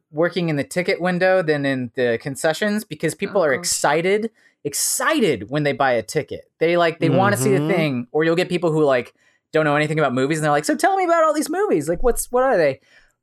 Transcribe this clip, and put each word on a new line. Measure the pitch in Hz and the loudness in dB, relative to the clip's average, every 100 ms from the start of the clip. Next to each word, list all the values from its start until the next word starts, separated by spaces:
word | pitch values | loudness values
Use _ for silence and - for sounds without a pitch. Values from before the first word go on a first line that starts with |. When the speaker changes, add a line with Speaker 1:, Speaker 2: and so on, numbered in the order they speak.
| _ | _
Speaker 1:
working | 151 170 180 165 | -2 -2 0 -2
in | 147 | -2
the | |
ticket | 135 180 175 180 | -2 -4 -2 -2
window | 180 180 185 185 | 0 0 2 2
than | 160 151 139 | 2 0 0
in | 131 123 - | -2 -4 -2
the | 123 113 | 0 0
concessions | 147 131 160 156 214 208 - | -4 -4 -2 0 -2 -2 -6
because | 147 160 - | -4 -4 -4
people | 202 202 | -4 0
Speaker 2:
Oh, | 156 | 0
Speaker 1:
are | 127 | 0
Speaker 2:
gosh. | - | -2
Speaker 1:
excited, | - 160 156 180 208 226 _ _ _ | -2 0 0 0 0 -2 _ _ _
excited | 143 - - - 269 320 202 113 104 | -10 -6 -4 -2 -2 0 0 0 -4
when | 147 | -4
they | 143 | -2
buy | 131 135 | 0 0
a | 120 | 0
ticket. | 110 156 127 92 - - | -2 -6 -6 -10 -14 -2
They, | 160 175 | 0 2
like, | 170 160 | 0 0
they | 156 | 0
wanna | 165 196 202 | 2 2 2
see | 214 | 2
the | - | 2
Speaker 3:
Mm-hmm. | 151 | 2
Speaker 1:
thing, | 175 156 123 120 | 0 0 -2 -4
or | 151 | 0
you'll | 165 170 | 2 2
get | 175 | 0
people | 175 170 | -2 0
who, | 156 | 2
like, | 147 127 120 _ _ _ _ | 2 2 0 _ _ _ _
don't | 156 156 | 0 2
know | 147 | 0
anything | 151 156 | 0 0
about | 143 | 0
movies | 127 135 160 | 0 0 0
and | 151 | 0
they're | |
like, | 147 151 | 0 0
"So | 302 | 0
tell | 359 392 | 0 0
me | |
about | 359 339 | 0 2
all | 320 | 2
these | 302 285 | 0 -2
movies. | 349 415 196 143 | -2 0 0 -2
Like, | 170 | 0
what's, | 240 226 - | 0 0 -2
what | 247 | 0
are | 262 208 | 2 2
they?" | 147 123 _ _ _ _ | 2 0 _ _ _ _